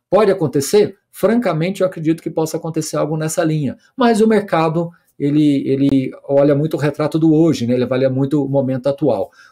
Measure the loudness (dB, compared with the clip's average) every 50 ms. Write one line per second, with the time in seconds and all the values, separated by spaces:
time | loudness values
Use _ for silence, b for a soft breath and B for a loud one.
0 | b 0 2 2 2 2 2 0 -2 -2 -2 -2 -2 2 2 2 2 2 -2 _
1 | _ _ -10 -2 0 0 2 2 0 0 -2 -2 -2 -4 -2 -2 -2 -2 -2 -4
2 | -2 -2 -2 -2 -4 -6 -4 -4 -4 -2 -4 -6 -8 -6 -6 -6 -6 -4 -4 -4
3 | -2 -2 -4 -4 -4 -4 -2 -2 0 0 0 0 -2 -4 -6 b b b b 0
4 | 2 2 4 4 4 4 4 2 0 0 -2 0 0 0 0 -2 -4 -6 b b
5 | b b b -4 -2 0 2 2 2 2 2 0 0 -2 0 2 2 2 2 2
6 | 0 -2 -8 -12 -4 0 2 2 4 4 2 2 0 -2 -2 -2 -2 -2 -2 -2
7 | -4 -2 0 2 2 4 4 4 4 2 2 0 0 -2 0 0 0 0 0 0
8 | 0 0 0 0 -2 0 0 -2 -2 0 0 -2 0 -2 -4 -2 -2 -4 -2 0
9 | 0 0 0 0 -4 -8 b b b b